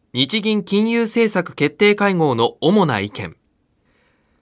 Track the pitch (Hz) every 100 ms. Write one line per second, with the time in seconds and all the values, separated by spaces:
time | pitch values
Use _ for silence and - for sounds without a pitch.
0 | _ 123 135 214 214 208 - 196 226 233
1 | 220 233 220 185 180 - 147 - 208 202
2 | 202 175 151 113 117 - 156 214 160 107
3 | 101 - 90 - _ _ _ _ _ _
4 | _ _ _ _